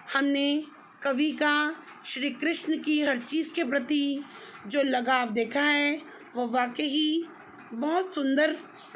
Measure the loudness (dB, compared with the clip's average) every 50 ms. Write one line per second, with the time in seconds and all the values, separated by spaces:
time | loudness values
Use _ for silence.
0 | -8 -2 0 2 2 4 4 4 4 4 2 0 -2 -6 -12 -20 -20 -20 -12 -4
1 | -2 0 2 2 2 2 2 2 2 2 4 2 2 0 -2 -6 -12 -18 -18 -14
2 | -10 -8 -6 -2 -2 -2 -2 -2 -2 -2 -2 -2 -2 -2 -2 0 0 2 2 2
3 | 4 2 0 0 -2 -2 -2 -2 -2 -2 -2 -2 -2 0 0 -2 0 0 0 2
4 | 2 0 -2 -4 -6 -10 -14 -16 -16 -16 -16 -16 -10 -4 0 2 2 2 2 2
5 | 2 4 2 2 2 2 0 0 0 0 2 2 2 4 4 4 2 2 0 -2
6 | -4 -12 -16 -18 -16 -10 -4 -4 -2 0 2 0 0 0 0 -2 -2 0 2 2
7 | 2 2 2 0 -2 -4 -10 -18 -20 -20 -20 -18 -16 -12 -8 -4 -2 0 2 0
8 | 0 0 -2 -2 0 2 4 4 4 2 2 -2 -8 -14 -20 -20 -18 -10 -4